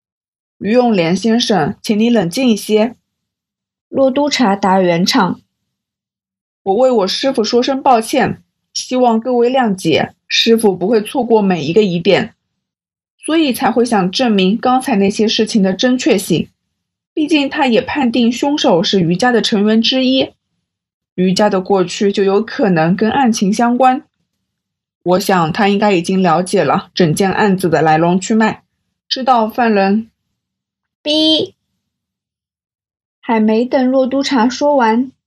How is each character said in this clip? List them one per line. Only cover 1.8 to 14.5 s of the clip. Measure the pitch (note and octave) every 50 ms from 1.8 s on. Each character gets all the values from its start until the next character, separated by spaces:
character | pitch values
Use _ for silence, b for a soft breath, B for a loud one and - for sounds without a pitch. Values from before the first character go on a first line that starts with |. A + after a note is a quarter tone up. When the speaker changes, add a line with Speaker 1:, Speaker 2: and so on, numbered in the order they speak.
Speaker 1:
请 | - - G#3+ G#3
你 | A3+ A#3+
冷 | A#3+ A3 F#3 E3+
静 | - B3+ C4+ B3
一 | G#3+
些。 | G3 - - G#3+ G#3 G#3+ B3 A3+ - _ _ _ _ _ _ _ _ _ _ _ _ _ _ _ _ _ _
Speaker 2:
骆 | - C4+ C4+ C4+
督 | B3+ C#4 C#4+ D4
察 | - - B3+ G3 G3
打 | G3+ - F#3+ F#3+ G3
圆 | F#3 F3 E3+ E3+ F#3
场。 | - - C4 F#3+ E3 B3+ - _ _ _ _ _ _ _ _ _ _ _ _ _ _ _ _ _ _ _ _ _ _ _ _
Speaker 1:
我 | - G3 F#3+
为 | A3+ C4 B3+
我 | B3 A3 F#3
师 | G3 - - - C4+
父 | C4 B3 G#3+
说 | A3+ A#3+ A#3+
声 | B3+ C#4 C4+ C4
抱 | D4+ C#4 B3+ A3+
歉， | A3+ - - C4+ G3+ - - - _ _ _ _ _ _
希 | - - - - B3+
望 | B3+ B3 A#3+ A3+ A3+
各 | A3+ B3+ B3
位 | A#3+ A#3 A#3+
谅 | C4 C4+ B3 G#3+ F#3+
解， | F#3 - E3 C3+ F#2+ - - - _ _ -
师 | - - - A#3 A3+
父 | A3 A3+ G#3 F#3
不 | F3 F3
会 | G3 A#3+ A3
错 | G#3+ - - C#4+ A#3
过 | A#3 A3+ A3
每 | G3+ F#3+ F3+ D#3+ C#3
一 | C#3+
个 | E3+ G#3+
疑 | G#3+ F#3+ F3 F3
点， | E3+ G#3 F3 D3 A2+ - - _ _ _ _ _ _ _ _ _ _ _ _ _ _ _ _
所 | _ - - D#4
以 | E4 D#4+ C#4
才 | A3 - C4+ G#3
会 | A3+ A#3 A#3
想 | B3 A#3 G3+ F3+ F#3+
证 | F#3 - C4 A#3+
明 | G#3+ G3 F#3 F#3